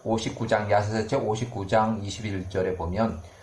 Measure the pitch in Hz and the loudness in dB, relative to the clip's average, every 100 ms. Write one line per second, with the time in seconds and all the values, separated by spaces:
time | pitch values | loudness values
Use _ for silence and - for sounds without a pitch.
0 | - 113 - - 113 107 101 101 104 113 | -2 -2 -2 -4 0 2 4 2 2 0
1 | 107 139 110 107 120 104 95 110 110 107 | 0 0 0 -2 -2 -6 2 4 4 2
2 | 101 - 107 98 90 98 92 92 85 92 | -4 -6 -4 -4 -4 -2 0 0 -2 0
3 | 113 87 - - | 0 0 -12 -20